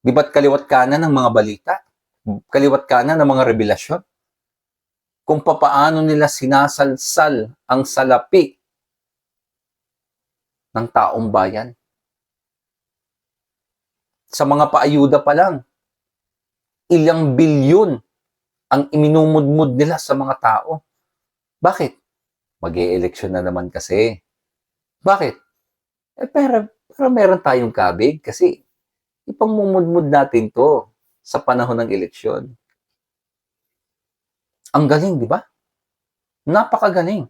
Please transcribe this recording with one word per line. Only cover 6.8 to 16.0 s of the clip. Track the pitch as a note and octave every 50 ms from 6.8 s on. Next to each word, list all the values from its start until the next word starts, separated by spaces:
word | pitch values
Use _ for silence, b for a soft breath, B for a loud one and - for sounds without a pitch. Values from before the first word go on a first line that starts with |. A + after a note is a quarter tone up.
| C#3+ C#3 C3 C3 - - - - D#3+ D3+ C#3+ B2 A2 A2 B2+ _ _ _
ang | B2+ C3 C3
salapi | - - - C3+ C3 B2+ A#2+ - _ - F#3+ E3 C#3 _ _ _ _ _ _ _ _ _ _ _ _ _ _ _ _ _ _ _ _ _ _ _ _ _ _ _ _ _ _ _ _ _ _ _ _ _ _ _ _ _ _ _ _ _
ng | A2+ A#2 A#2+
taong | _ A#2+ A#2 A#2 C3+ - A2+ A2
bayan. | G2 - - F#2+ G#2 A2 A#2 B2 B2 _ _ _ _ _ _ _ _ _ _ _ _ _ _ _ _ _ _ _ _ _ _ _ _ _ _ _ _ _ _ _ _ _ _ _ _ _ _ _ _ _ _ _ _ _ _ _ _ _ _ _
Sa | - - D3
mga | C#3 C#3+ D3 D3+ D3
paayuda | - D3+ C#3+ D3 D3 D3 C#3 C#3 D3 C#3+ C#3+
pa | D3 D3
lang, | D#3 F3+ G3 E3+ C3+ A#2+ _ _ _ _ _ _ _